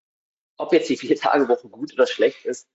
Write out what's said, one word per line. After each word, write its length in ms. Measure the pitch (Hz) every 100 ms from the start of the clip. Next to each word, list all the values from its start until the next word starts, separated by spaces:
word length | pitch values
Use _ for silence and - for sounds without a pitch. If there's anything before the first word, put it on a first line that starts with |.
| _ _ _ _ _ -
ob 160 | 147
jetzt 160 | 165 -
die 80 | -
Vier-Tage-Woche 720 | - - - 147 226 494 -
gut 240 | 226 302
oder 140 | - 494
schlecht 380 | - - - -
ist, 240 | 123 -